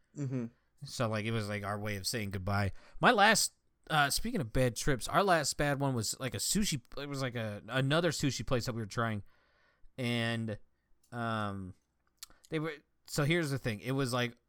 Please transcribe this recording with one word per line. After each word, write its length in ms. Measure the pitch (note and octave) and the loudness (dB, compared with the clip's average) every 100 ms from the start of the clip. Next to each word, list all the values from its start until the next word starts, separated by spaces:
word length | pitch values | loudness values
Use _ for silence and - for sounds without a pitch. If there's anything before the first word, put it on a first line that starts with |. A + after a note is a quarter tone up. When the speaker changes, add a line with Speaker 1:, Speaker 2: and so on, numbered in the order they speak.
| _ D3 | _ -8
Speaker 1:
Mm-hmm. 280 | C3+ B2+ A#2 - _ _ | -4 -4 -6 -10 _ _
Speaker 2:
So, 240 | C#3+ - A2+ | -10 -2 0
like, 160 | A2 A2 | 0 0
it 40 | |
was, 180 | A2+ G2+ | -2 -2
like, 160 | G#2 | -2
our 140 | G2+ G#2 | -4 -4
way 180 | G#2+ G2+ | -4 -4
of 100 | F#2 | -4
saying 220 | A#2+ G2+ | -4 -4
goodbye. 420 | G2 F#2 G2+ G2 - - - | -4 -2 0 0 -2 -10 2
My 120 | E3 | 4
last, 400 | G#3 G#3 G3 - - _ _ - | 6 6 6 2 -4 _ _ -2
uh, 220 | D3+ C#3 | 2 2
speaking 300 | - A3 A#3+ | 2 -2 -2
of 120 | A2+ | 0
bad 220 | C3+ B2 | 2 2
trips, 320 | - - B2 - | 2 0 0 2
our 160 | D#3+ | 2
last 340 | G3 E3 C3+ - | 6 4 2 0
bad 220 | D3 C#3 | 0 2
one 160 | C#3 | 0
was, 220 | B2 G#2 - | 0 -2 -4
like, 160 | B2+ | -4
a 40 | G2+ | -2
sushi, 420 | - G3 G#3 C3 - - | 0 2 2 0 -6 -10
it 80 | C#3+ | -6
was, 140 | C3+ | -4
like, 140 | C3 A#2 | -4 -2
a, 260 | A2 G#2 G#2+ | -4 -6 -4
another 420 | C3 C3+ D#3+ F3 | 0 4 4 4
sushi 340 | - C#3 - | 2 0 0
place 220 | A2+ B2 B2+ | 0 0 0
that 80 | |
we 80 | A2+ | -4
were 40 | G#2 | -4
trying. 360 | A#2+ A#2 G#2 - _ _ _ _ _ - - | -2 0 -2 -8 _ _ _ _ _ -16 -6
And, 640 | A#2+ A#2+ A#2 A2+ A2+ G2+ - _ _ _ _ | -2 0 0 0 -4 -6 -10 _ _ _ _
um, 600 | B2 A#2 A2 G#2 G2 F#2 - _ _ _ _ - - - | -6 -2 -2 -2 -4 -8 -12 _ _ _ _ -20 -20 -8
they 80 | D#3+ | -6
were, 140 | D#3+ D3 _ _ - | -4 -8 _ _ -6
so 160 | - | 0
here's 300 | C#3+ F3 D3 | 2 2 2
the 60 | C3+ | -2
thing. 200 | B2 G#2 | -2 -4
It 140 | A#2 | -2
was, 200 | C3+ B2+ | 0 0
like, 200 | B2 A#2+ - | 0 -2 -4